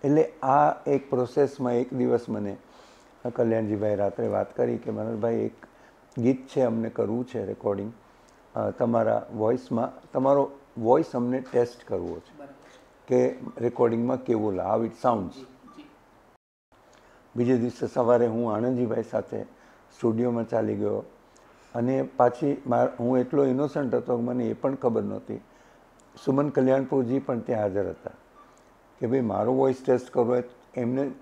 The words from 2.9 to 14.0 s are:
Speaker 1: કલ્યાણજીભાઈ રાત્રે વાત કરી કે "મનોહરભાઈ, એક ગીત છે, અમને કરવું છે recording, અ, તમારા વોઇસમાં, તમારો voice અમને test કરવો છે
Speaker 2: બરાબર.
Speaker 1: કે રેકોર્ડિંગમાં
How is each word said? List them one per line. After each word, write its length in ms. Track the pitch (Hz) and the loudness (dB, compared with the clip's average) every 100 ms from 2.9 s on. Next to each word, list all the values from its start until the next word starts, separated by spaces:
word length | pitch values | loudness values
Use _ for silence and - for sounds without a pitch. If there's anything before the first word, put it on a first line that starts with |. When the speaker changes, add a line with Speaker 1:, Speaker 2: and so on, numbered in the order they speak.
| - - - 123 | -20 -20 -10 -8
Speaker 1:
કલ્યાણજીભાઈ 600 | 120 117 113 107 104 107 101 | 0 2 2 0 -2 0 0
રાત્રે 320 | 101 - 107 | -2 -2 -2
વાત 280 | 101 98 - | -2 -4 -2
કરી 220 | 120 117 | -2 -2
કે 120 | - | -6
"મનોહરભાઈ, 440 | 107 110 113 117 | -6 -6 -2 -2
એક 180 | 113 110 - - - - _ _ - | 0 -4 -8 -20 -20 -20 _ _ 0
ગીત 280 | 120 131 - | 0 0 -2
છે, 120 | 143 | 0
અમને 280 | 123 113 113 | 0 0 -4
કરવું 380 | 110 104 117 127 | -2 -2 -2 -4
છે 180 | 113 | -6
recording, 480 | 101 104 110 101 104 - - - - - - 117 | -6 -4 -2 -2 -6 -12 -20 -20 -20 -20 -10 -4
અ, 140 | 104 | -4
તમારા 560 | 101 120 117 110 110 - 113 | 0 0 2 2 0 -2 -2
વોઇસમાં, 760 | 107 127 - 117 131 - - | 0 0 -2 -2 -2 -6 -6
તમારો 380 | 139 135 143 139 - - - | 0 2 4 2 -6 -16 -4
voice 280 | 113 139 156 | 4 4 4
અમને 300 | 127 123 127 131 | -2 -2 -2 0
test 360 | 123 120 - - | 0 0 -4 -8
કરવો 300 | 95 85 82 | -6 -6 -10
છે 200 | - - | -14 -20
Speaker 2:
બરાબર. 160 | - - - - - _ - | -20 -20 -20 -20 -20 _ 0
Speaker 1:
કે 260 | 127 127 127 - - | 2 2 -2 -12 -4
રેકોર્ડિંગમાં 680 | 120 120 120 113 | -4 2 2 2